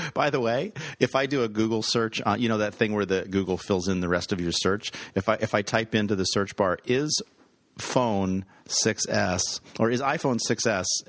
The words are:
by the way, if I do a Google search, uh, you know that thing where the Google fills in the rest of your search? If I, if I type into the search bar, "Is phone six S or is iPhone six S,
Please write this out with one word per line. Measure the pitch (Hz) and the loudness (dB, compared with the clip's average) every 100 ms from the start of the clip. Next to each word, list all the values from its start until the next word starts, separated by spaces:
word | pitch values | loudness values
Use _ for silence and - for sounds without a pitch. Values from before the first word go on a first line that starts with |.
| 160 | -4
by | - 147 | 0 2
the | 135 | 2
way, | 117 120 196 - - - | 2 0 -2 -8 -12 0
if | 127 | 0
I | 135 139 | 2 0
do | 139 | 0
a | 117 | 0
Google | 107 110 113 | 2 0 0
search, | - 120 113 - | 0 0 0 -2
uh, | 110 104 | 0 2
you | 117 | 2
know | 107 | 2
that | 104 | 0
thing | - 110 | 0 0
where | 104 | 2
the | 95 95 | 0 0
Google | 95 98 92 90 | 0 0 0 -2
fills | - 95 90 | 0 0 0
in | 92 | 0
the | 87 | 2
rest | 87 - | 0 0
of | 92 | -2
your | 87 | -2
search? | - 92 104 - - - | 0 0 -2 -4 -12 -6
If | 95 104 | -2 0
I, | |
if | 110 110 | 0 0
I | 107 | 0
type | 101 113 113 | 0 0 0
into | 110 104 98 | 0 0 0
the | |
search | 92 107 98 - | 0 0 -2 0
bar, | 95 87 - | 0 0 -2
"Is | 127 151 - - _ _ _ _ - | -2 0 -2 -4 _ _ _ _ -10
phone | - 131 123 98 95 95 95 - - | -2 0 2 2 0 0 -4 -14 -6
six | - 113 107 - | 0 0 0 0
S | 107 98 90 - - - - | 0 2 0 -2 -6 -8 0
or | 113 | 2
is | 120 | 2
iPhone | 139 151 139 113 | 0 0 0 0
six | - 117 120 | 0 0 0
S, | 98 90 - | 0 0 -4